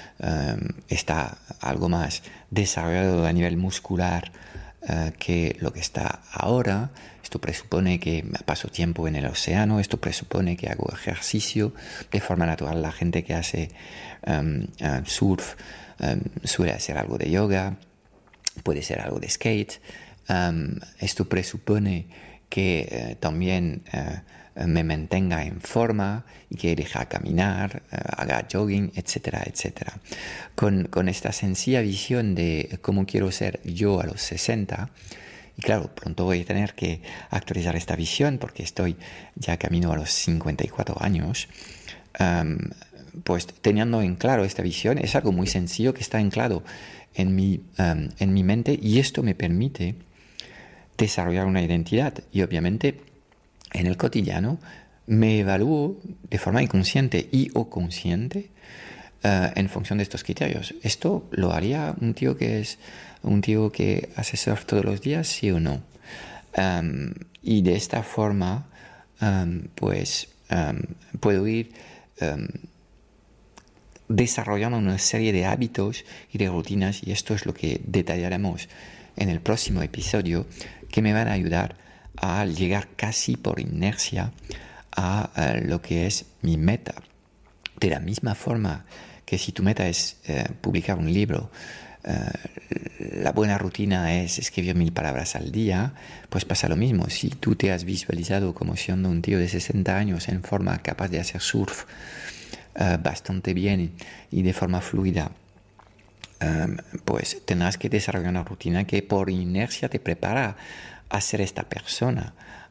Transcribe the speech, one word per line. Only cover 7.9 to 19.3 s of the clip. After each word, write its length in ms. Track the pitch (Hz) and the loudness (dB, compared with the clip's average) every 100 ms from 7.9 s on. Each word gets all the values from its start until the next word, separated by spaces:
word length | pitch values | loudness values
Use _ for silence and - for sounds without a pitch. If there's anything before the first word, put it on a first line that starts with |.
| 87 | 2
que 240 | 82 82 78 - - | 0 -2 -2 -6 -4
paso 220 | 76 - | -4 -4
tiempo 400 | - 85 85 80 | -2 0 0 0
en 80 | 73 | 0
el 100 | 67 | -2
océano, 540 | - - 92 107 107 | -2 2 4 4 4
esto 200 | 95 - | 2 0
presupone 560 | - - - - 90 87 | -2 -4 -2 0 0 0
que 140 | - | -4
hago 220 | - - | -4 -4
ejercicio 800 | - - 85 - 110 - 110 104 - - - - | -6 -6 -4 -2 -2 -2 0 0 -2 -14 -14 -4
de 100 | 101 | -2
forma 240 | - 87 85 | 0 2 2
natural. 380 | 80 76 82 | 0 -2 -2
La 80 | 78 | -2
gente 320 | - 85 87 | -2 0 0
que 100 | - | -2
hace, 380 | 82 82 82 80 - - - - - | -2 -2 -4 -4 -8 -18 -16 -16 -12
em, 460 | - 76 78 69 50 - | -2 0 0 -2 -4 -6
eh, 220 | 76 67 78 | -2 -2 -2
surf, 500 | - 101 90 - - - - - - | 0 2 2 -2 -12 -16 -18 -18 -4
em, 220 | - - - - | 0 0 -2 -6
suele 300 | - - 87 | -4 0 0
hacer 240 | 52 - 73 | 0 -4 -4
algo 180 | 50 58 | -2 -2
de 140 | - | 0
yoga, 460 | 90 104 95 95 95 - _ _ - _ _ - - | 2 4 2 0 -4 -12 _ _ -20 _ _ -8 -4
puede 200 | - 73 | -2 -2
ser 180 | - - | -2 -4
algo 180 | - - | -4 -4
de 100 | |
skate. 520 | - | -4